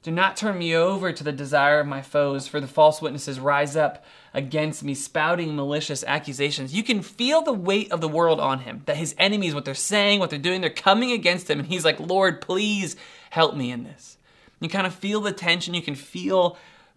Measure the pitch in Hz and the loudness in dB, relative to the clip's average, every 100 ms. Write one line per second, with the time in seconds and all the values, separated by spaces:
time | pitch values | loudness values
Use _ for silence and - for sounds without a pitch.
0 | 165 170 190 - 214 180 170 165 175 196 | -4 2 2 2 -4 -2 0 2 2 0
1 | 180 - 147 139 139 143 143 147 143 135 | -4 -4 -6 -6 0 4 4 4 2 -6
2 | 135 147 143 139 135 147 139 - 151 151 | -2 0 0 0 -4 -6 -2 6 6 6
3 | 156 139 147 131 135 143 147 156 143 - | -4 -6 -8 -2 0 2 2 2 0 0
4 | - - - 135 135 151 156 143 143 135 | -20 -20 -8 -6 -4 -2 -2 -4 -6 -6
5 | - 160 156 175 165 147 139 147 156 139 | -4 0 2 0 -2 -4 -2 -2 -4 -6
6 | - 147 156 139 143 143 131 180 220 208 | -4 -4 -4 -4 -4 -4 -6 -4 -2 -2
7 | - - 247 320 320 214 175 202 214 170 | -2 -4 2 2 2 -2 0 -2 0 -4
8 | 160 156 170 151 135 131 127 117 - 147 | -2 2 2 2 0 -2 -6 -10 -4 -4
9 | 160 - 196 208 175 143 139 135 - 208 | -4 0 0 2 -2 -4 -6 -6 -2 2
10 | 202 202 170 147 170 185 170 - 196 214 | 4 4 2 -2 -2 0 -2 0 4 4
11 | 254 233 175 180 - 147 143 185 160 151 | 2 0 0 0 -2 -4 -2 0 0 0
12 | 165 190 190 151 - 185 208 202 170 - | 0 4 4 2 -2 0 0 -2 -4 -10
13 | - - - 165 156 147 123 120 - - | -18 -20 -6 2 2 2 -6 -6 -12 -18
14 | - - _ _ _ - 165 196 185 185 | -20 -20 _ _ _ -10 -4 -2 -2 -2
15 | 196 208 208 196 170 170 175 175 160 139 | -2 -2 -2 -2 0 0 0 -6 -6 -8
16 | - 180 185 185 175 175 - - _ | -10 -8 0 4 4 0 -20 -20 _